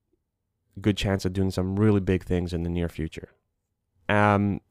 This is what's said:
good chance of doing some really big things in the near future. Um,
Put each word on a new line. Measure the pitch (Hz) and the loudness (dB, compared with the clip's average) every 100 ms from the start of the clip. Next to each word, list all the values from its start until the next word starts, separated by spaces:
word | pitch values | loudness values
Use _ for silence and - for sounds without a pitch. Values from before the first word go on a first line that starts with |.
| _ _ _ _ _ _ _ 101 | _ _ _ _ _ _ _ -4
good | 107 98 | -2 0
chance | 107 98 | 0 0
of | 95 | 0
doing | 95 95 | -2 -2
some | 92 92 98 | -2 -2 2
really | 107 104 | 4 4
big | 95 92 | 2 0
things | - 90 87 | 0 -2 -2
in | 85 | -4
the | 85 | -2
near | 87 85 | -2 -4
future. | - 80 - - _ _ _ _ _ _ _ - | -4 -8 -10 -18 _ _ _ _ _ _ _ -2
Um, | 104 104 101 101 95 - | 2 4 4 2 -2 -8